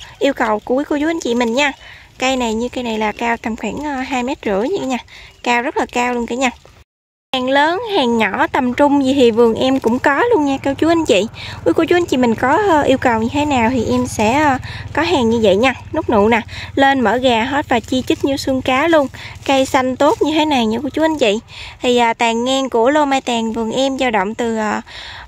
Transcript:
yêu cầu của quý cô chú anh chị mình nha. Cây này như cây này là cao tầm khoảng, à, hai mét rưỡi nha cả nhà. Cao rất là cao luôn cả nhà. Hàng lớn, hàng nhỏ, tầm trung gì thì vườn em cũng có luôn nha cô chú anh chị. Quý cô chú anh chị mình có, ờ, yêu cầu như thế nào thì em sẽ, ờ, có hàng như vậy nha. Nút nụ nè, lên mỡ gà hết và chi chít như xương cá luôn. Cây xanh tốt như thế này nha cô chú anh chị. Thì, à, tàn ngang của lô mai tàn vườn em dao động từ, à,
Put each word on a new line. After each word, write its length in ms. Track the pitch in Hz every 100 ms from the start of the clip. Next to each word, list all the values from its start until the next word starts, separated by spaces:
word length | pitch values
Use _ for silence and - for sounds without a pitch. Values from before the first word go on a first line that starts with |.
| - -
yêu 140 | 277
cầu 260 | - 233 214
của 160 | -
quý 100 | 247 294
cô 100 | 294
chú 60 | 302
anh 140 | 339
chị 140 | 285
mình 200 | 233 240
nha. 180 | 233 294 277 - - - -
Cây 180 | 254 302
này 180 | 233
như 140 | 220 247
cây 160 | 262
này 140 | 240 220
là 140 | 214
cao 240 | 208 233 233
tầm 200 | 240 220
khoảng, 300 | 220 208 294
à, 80 | 262 262
hai 140 | 262
mét 160 | 240 302
rưỡi 240 | - 190 247
nha 100 | 381
cả 60 | 262
nhà. 120 | 247 - - - -
Cao 200 | - 240
rất 140 | 247 -
là 100 | 247
cao 220 | 247 247
luôn 120 | 240 233
cả 80 |
nhà. 160 | 240 262 - - - _ _ _ _ _
Hàng 160 | 262 254
lớn, 320 | 277 302 359 480
hàng 240 | 392 247 233
nhỏ, 280 | 208 208 320
tầm 280 | 302 254
trung 300 | 240 285 285
gì 100 | 262
thì 160 | 277 240
vườn 240 | 220 240
em 260 | 220 262 269
cũng 180 | 226 247
có 240 | 311 277 480
luôn 140 | 440
nha 120 | 285 269
cô 100 | 277
chú 140 | 269 302
anh 160 | 339
chị. 220 | 320 208 220 - - -
Quý 80 | - 330
cô 80 |
chú 120 | 320 349
anh 100 | 349
chị 100 | 269
mình 180 | 240
có, 240 | 220 247 320 415
ờ, 140 | 311
yêu 160 | - 262
cầu 240 | 262 226
như 60 | 226
thế 120 | 285
nào 260 | 294 269 226
thì 140 | 262 214
em 160 | 247 247
sẽ, 260 | - 214
ờ, 260 | 269 302 262 - - -
có 100 | -
hàng 280 | 339 349 226
như 100 | 233
vậy 140 | 214 190
nha. 180 | 262 247 -
Nút 180 | 302 -
nụ 180 | 220 208
nè, 120 | 233 - - -
lên 260 | - 269 269
mỡ 160 | 226 240
gà 280 | 254 226
hết 240 | 240 285 302
và 120 | 247
chi 220 | - 262 -
chít 160 | 320
như 120 | 294 269
xương 260 | - 262
cá 260 | 247 254 320
luôn. 180 | 320 269 - - - -
Cây 200 | 269 262
xanh 300 | 269 254 254
tốt 260 | 285 -
như 100 | 285
thế 120 | 311
này 220 | 302 277 226
nha 120 | 226
cô 60 | 277
chú 140 | 294
anh 160 | 320 311
chị. 200 | 240 208 - - - -
Thì, 140 | 254 240
à, 180 | 233
tàn 300 | 226 233 226
ngang 260 | 247 269 269
của 200 | 240 233
lô 140 | 302
mai 160 | 285 269
tàn 320 | 262 233 226
vườn 200 | 220 220
em 260 | 247 269 269
dao 120 | 254
động 240 | 214 190
từ, 220 | 226 233 226
à, 260 | 214 214 - - - -